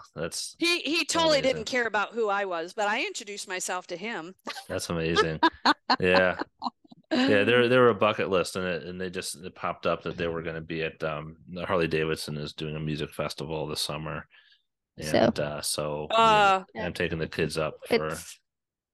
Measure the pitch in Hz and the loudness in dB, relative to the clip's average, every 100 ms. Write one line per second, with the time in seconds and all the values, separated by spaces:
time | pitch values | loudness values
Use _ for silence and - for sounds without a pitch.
0 | - - 82 - - - 339 349 - 330 | -8 -8 -6 -6 -10 -4 0 0 -2 -2
1 | 311 330 320 294 262 247 208 247 226 208 | 0 2 4 4 2 0 -2 -2 0 -2
2 | 196 220 214 202 196 170 170 220 208 226 | -2 -2 0 0 -2 -4 -6 -4 -2 0
3 | 392 359 208 202 - 185 - 180 - 175 | -2 -6 -10 -12 -8 -6 -4 -6 -6 -8
4 | 208 208 165 190 - - - 92 - 85 | -6 -8 -10 -14 -14 -14 -8 -8 -4 -2
5 | 80 - - 160 330 - 349 - - 247 | 0 2 0 2 0 2 0 0 -2 0
6 | 90 92 92 85 - _ - - _ - | 4 6 4 0 -8 _ -10 -10 _ -20
7 | _ 254 262 104 104 120 120 127 120 101 | _ 0 4 4 6 4 6 8 6 6
8 | 107 110 87 95 82 95 90 85 85 92 | 2 2 2 2 2 -2 -4 -4 -6 -8
9 | 92 90 - - 90 - 90 82 92 85 | -6 -6 -8 -10 -14 -8 -6 -2 0 0
10 | 87 80 85 82 82 80 80 82 80 - | -4 -4 -4 -2 -6 -8 -6 -4 -4 -4
11 | 80 76 80 80 - 87 85 95 82 78 | -4 -4 -8 -14 -14 -10 -2 2 2 2
12 | 78 78 - 73 76 - 78 76 78 73 | 0 -2 -4 -6 -8 -8 -8 -6 -4 -4
13 | 76 - 76 - 78 80 76 76 - 76 | -6 -6 -6 -6 -6 -6 -4 -4 -6 -6
14 | 78 76 - _ _ _ _ _ _ - | -6 -8 -12 _ _ _ _ _ _ -12
15 | 76 - - - 73 73 - - 76 76 | 0 4 4 2 -4 -4 -4 -2 -2 -4
16 | 76 220 226 214 202 190 185 226 - - | 0 4 6 8 6 4 0 -6 -6 -2
17 | 85 82 80 - 78 80 76 - - 135 | -2 -2 -4 0 -2 0 -4 -4 -2 0
18 | 78 80 - - _ _ _ _ _ | 0 -6 -10 -20 _ _ _ _ _